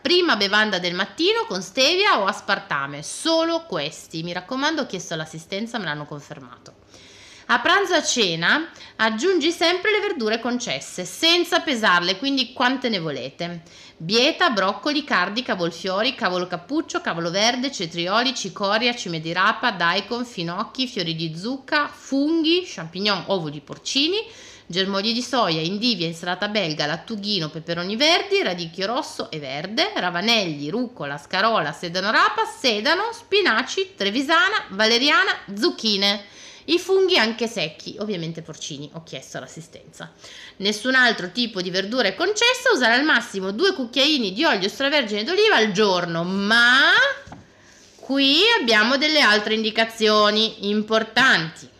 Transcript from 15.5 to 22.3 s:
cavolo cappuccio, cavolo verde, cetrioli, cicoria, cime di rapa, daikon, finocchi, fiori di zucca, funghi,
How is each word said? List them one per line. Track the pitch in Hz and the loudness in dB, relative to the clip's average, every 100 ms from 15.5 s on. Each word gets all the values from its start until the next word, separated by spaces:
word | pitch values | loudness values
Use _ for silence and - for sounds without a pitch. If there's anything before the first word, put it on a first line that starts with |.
| 202 170 - 190 185 170 - | -2 -2 -4 -4 0 -2 0
cavolo | 196 180 180 | -2 -2 -4
cappuccio, | 175 - 302 311 349 | -6 -4 -4 -4 -6
cavolo | 247 170 170 | -4 -4 -2
verde, | 185 226 254 262 | 0 0 0 -4
cetrioli, | - 165 170 175 214 247 | -4 -8 -4 0 0 0
cicoria, | 254 190 - 196 220 240 240 | -2 -8 -4 0 2 0 -2
cime | 190 165 | -6 -6
di | 160 | -4
rapa, | 175 202 226 247 | 0 2 2 -2
daikon, | 185 170 190 196 240 240 | 0 2 2 -2 -6 -6
finocchi, | - 170 180 233 - 254 | -6 -6 -6 -8 -4 -6
fiori | 202 165 160 | -4 -4 -4
di | 165 160 | -6 -6
zucca, | 214 269 - 302 285 | -8 -8 -2 0 0
funghi, | - - 269 294 | -6 -4 0 2